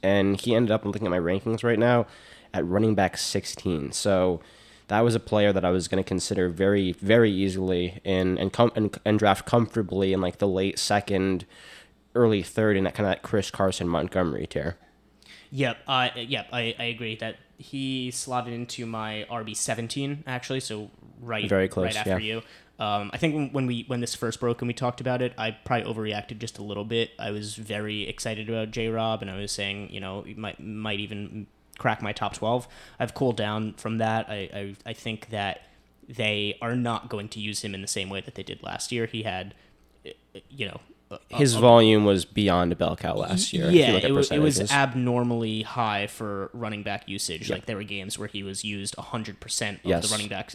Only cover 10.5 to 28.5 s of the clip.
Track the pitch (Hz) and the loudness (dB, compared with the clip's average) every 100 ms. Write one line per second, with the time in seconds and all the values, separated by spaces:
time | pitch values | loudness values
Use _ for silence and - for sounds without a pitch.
10.5 | 95 98 - - 104 - 98 95 92 - | 2 0 0 0 0 2 2 2 0 -4
11.5 | - - - - _ _ 123 117 104 82 | -18 -20 -20 -20 _ _ 2 4 4 0
12.5 | - 110 98 95 - 101 - - 107 95 | 2 4 4 2 0 0 0 0 0 0
13.5 | - 95 - 87 85 87 95 87 57 - | 0 0 2 0 0 0 0 0 -2 -4
14.5 | - 71 - _ _ _ _ - - - | -4 -4 -6 _ _ _ _ -20 -20 -10
15.5 | 135 131 117 - 131 123 123 117 127 101 | -2 -2 -2 -2 0 0 -2 -6 -6 -4
16.5 | 120 117 110 120 113 117 110 113 - _ | -4 -4 -4 -6 -6 -6 -6 -8 -10 _
17.5 | - - 139 135 131 127 120 - 127 120 | -20 -12 -8 -4 -4 -6 -8 -4 -4 -4
18.5 | 117 120 - 117 110 107 107 - 117 110 | -6 -8 -8 -8 -6 -6 -6 -8 -8 -6
19.5 | 104 - 117 117 139 139 143 143 123 - | -4 -2 -2 -4 -4 -4 -6 -6 -8 -6
20.5 | 131 - 107 107 - - - 120 110 104 | -6 -6 -8 -10 -16 -20 -16 -6 -4 2
21.5 | 98 95 95 92 107 104 92 107 113 - | 2 2 2 0 0 0 0 -2 -6 -8
22.5 | - - - 107 104 101 - 165 151 139 | -18 -20 -8 -2 -2 -2 -2 -2 0 -2
23.5 | 139 127 120 - 123 120 - 117 - 120 | 0 -2 -2 -4 -4 -4 -4 -6 -2 -2
24.5 | 117 120 120 123 - 123 123 123 - 110 | -2 -4 -2 -4 -2 -2 0 -2 -2 -6
25.5 | 110 - 120 110 110 107 104 104 110 117 | -6 -2 -2 -2 -4 -4 -6 -8 -10 -10
26.5 | - 104 101 107 117 113 - 107 104 104 | -10 -8 -8 -2 -2 -2 -4 -6 -6 -8
27.5 | 107 107 104 107 107 101 - 117 107 110 | -10 -8 -6 -4 -6 -6 -6 -6 -6 -4